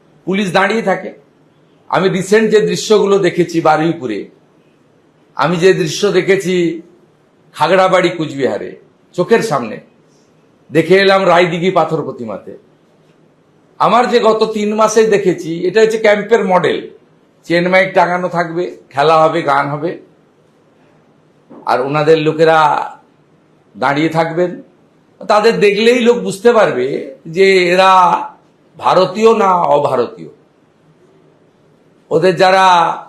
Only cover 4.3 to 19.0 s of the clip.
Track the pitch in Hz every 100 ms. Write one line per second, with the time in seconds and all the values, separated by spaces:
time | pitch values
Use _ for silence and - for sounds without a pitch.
4.3 | _ _ _ _ _ _ _ _ _ _
5.3 | - 147 175 185 170 160 - 202 175 165
6.3 | 190 165 185 170 175 - _ _ _ _
7.3 | _ _ - 151 185 185 180 175 - 151
8.3 | 139 120 101 92 - _ _ _ - 139
9.3 | 226 - 139 113 110 - _ _ _ _
10.3 | _ _ _ - 147 160 190 196 196 185
11.3 | 170 180 170 185 180 156 160 131 117 113
12.3 | 95 - - _ _ _ _ _ _ _
13.3 | _ _ _ _ - 156 220 254 233 214
14.3 | 220 220 214 208 214 214 226 214 202 190
15.3 | 165 160 170 180 202 220 220 214 208 196
16.3 | 226 190 180 156 92 - - _ _ _
17.3 | _ - 170 175 190 185 185 170 180 180
18.3 | 170 165 165 180 - _ 135